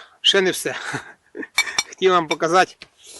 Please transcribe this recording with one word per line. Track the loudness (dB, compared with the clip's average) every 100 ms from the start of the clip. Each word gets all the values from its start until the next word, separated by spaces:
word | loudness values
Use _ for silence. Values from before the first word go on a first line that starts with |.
| -8 _
ще | 2 4
не | 2
все. | -2 -6 -10 -10 -12 -12 -20 _
<laughs> | -16 -10 -6 -6 -6 -8
Хотів | 0 2
вам | 2 0
показати | -2 2 2 2 -2 -20 _ -20